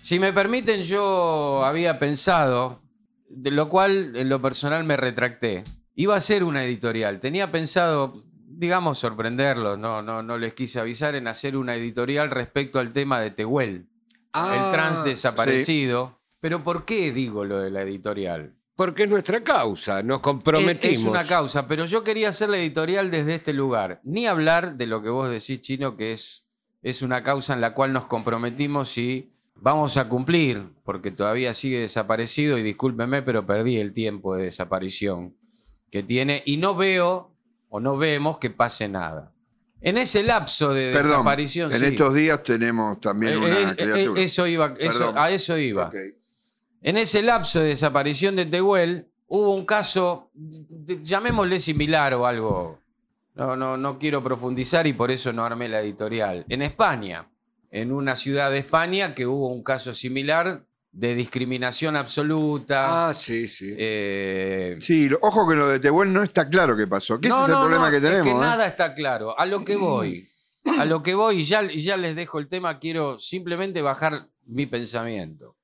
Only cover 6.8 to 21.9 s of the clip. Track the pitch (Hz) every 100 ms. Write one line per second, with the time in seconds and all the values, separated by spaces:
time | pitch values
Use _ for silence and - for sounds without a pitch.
6.8 | 117 113 107 98 131 180 190 165 156 185
7.8 | 170 151 135 - _ _ - 160 170 180
8.8 | 170 135 120 110 113 123 139 123 107 101
9.8 | 110 110 107 113 113 117 113 113 127 123
10.8 | 113 120 151 143 120 113 139 135 123 117
11.8 | 117 117 123 143 151 127 120 143 135 135
12.8 | 120 131 139 127 107 98 107 139 117 90
13.8 | 90 _ _ _ _ 151 180 196 196 160
14.8 | 160 160 147 120 127 110 120 131 151 156
15.8 | 131 120 131 _ _ _ 160 170 151 175
16.8 | - 220 165 120 123 104 101 98 95 98
17.8 | 98 98 104 101 92 82 76 _ _ -
18.8 | 185 160 208 202 180 220 226 269 117 95
19.8 | - 98 113 135 139 143 - 208 185 170
20.8 | 180 131 110 110 160 175 139 147 127 156
21.8 | 165